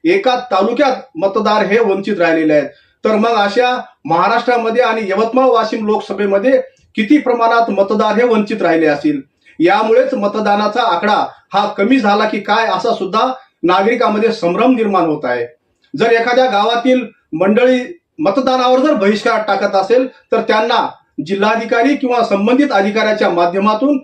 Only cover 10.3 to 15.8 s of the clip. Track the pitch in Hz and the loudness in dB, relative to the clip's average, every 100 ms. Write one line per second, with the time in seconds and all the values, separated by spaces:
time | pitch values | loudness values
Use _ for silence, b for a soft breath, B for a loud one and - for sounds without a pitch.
10.3 | 214 202 202 208 233 226 - 208 175 - | -2 0 0 0 -2 -2 -2 0 0 -2
11.3 | B B 196 202 - 208 269 208 208 214 | B B -2 -2 -2 2 2 2 0 0
12.3 | 214 196 220 226 185 226 226 185 214 254 | -4 -2 0 0 -2 -2 -4 -2 0 -2
13.3 | 254 B _ 170 185 202 240 226 208 220 | -4 B _ 0 2 2 0 0 0 0
14.3 | - 170 180 254 247 214 185 165 147 127 | 0 -2 2 2 2 2 0 0 -2 -4
15.3 | 123 117 _ _ _ | -4 -6 _ _ _